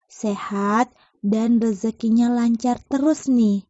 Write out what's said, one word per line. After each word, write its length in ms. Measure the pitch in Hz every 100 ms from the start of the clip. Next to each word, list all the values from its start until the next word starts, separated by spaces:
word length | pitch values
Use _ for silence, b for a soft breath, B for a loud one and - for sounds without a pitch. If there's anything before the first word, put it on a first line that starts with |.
| _
sehat, 800 | - 214 202 - 202 202 214 247 _ b b
dan 400 | 202 220 233 233
rezekinya 720 | 226 202 226 220 226 226 240
lancar 480 | 240 233 226 247 247 -
terus 400 | 277 294 311 -
nih. 320 | 247 214 202